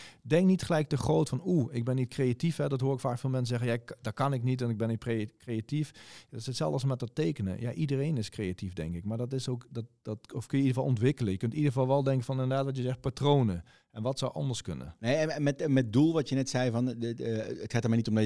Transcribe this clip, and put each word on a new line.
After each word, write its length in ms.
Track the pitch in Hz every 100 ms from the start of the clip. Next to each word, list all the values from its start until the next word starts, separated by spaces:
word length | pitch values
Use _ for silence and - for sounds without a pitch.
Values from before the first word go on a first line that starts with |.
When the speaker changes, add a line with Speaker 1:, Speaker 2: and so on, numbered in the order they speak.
| - -
Speaker 1:
denk 240 | 117 160 190
niet 160 | 185
gelijk 260 | - 160 151
te 80 | 143
groot 320 | - 156 156
van, 120 | 131
oeh, 300 | 180 175 117
ik 100 | 117
ben 120 | 120 131
niet 120 | 123
creatief, 480 | - 131 120 170 -
hè. 120 | 147
Dat 120 | 135
hoor 140 | 135
ik 60 | 131
vaak 180 | 131 120
veel 120 | 135
mensen 180 | 131 120 120
zeggen, 100 | 120
ja, 60 |
ik, 220 | 120 - -
dat 140 | -
kan 180 | - 139
ik 100 | 135
niet 180 | 123 127
en 80 | 120
ik 60 | 107
ben 120 | 113
niet 100 | 113
pre-, 300 | 120 113 104 _
creatief. 520 | - 110 107 147 151 - - - -
Dat 100 | 113
is 60 | 110
hetzelfde 280 | 120 156
als 100 | 143
met 140 | 135 127
dat 140 | 117
tekenen. 460 | - 160 151 95 92
Ja, 120 | 117
iedereen 440 | 165 151 135 147 139
is 140 | 104
creatief, 420 | - 98 92 95
denk 220 | 90 80
ik. 100 | 87
Maar 140 | 101 113
dat 140 | 123
is 160 | 131 127
ook, 180 | 123 -
dat, 140 | 123 113 _
dat, 160 | - 107 -
of 120 | 127 -
kun 120 | 139
je 40 |
in 40 | 135
ieder 60 |
geval 100 | 123 139
ontwikkelen. 440 | 120 123 147 110
Je 60 | 95
kunt 140 | 113
in 60 | 151
ieder 140 | 147
geval 160 | 127 131
wel 140 | 139
denken 220 | 139 131
van, 160 | 120 131
inderdaad, 240 | 131 135
wat 120 | 139 131
je 60 |
zegt, 180 | 123 127
patronen. 640 | 131 - 139 143 117 85 - - _
En 120 | -
wat 160 | 117 139
zou 140 | 131
anders 300 | 156 143 117
kunnen? 320 | - 71 65 -
Speaker 2:
Nee, 140 | 113
en, 160 | 151 156
en 120 | 147
met, 180 | 143 139
en 100 | 160
met 200 | 135 113
doel, 200 | 120 156
wat 160 | 160 -
je 60 |
net 140 | 135 131
zei, 220 | 127 127
van 140 | 117
de, 140 | 127 117 117
de, 420 | 120 117 110 110 -
het 120 | 117
gaat 100 | 120
er 60 | 117
maar 100 | 113
niet 100 | 113
om 60 |
dat 80 | 110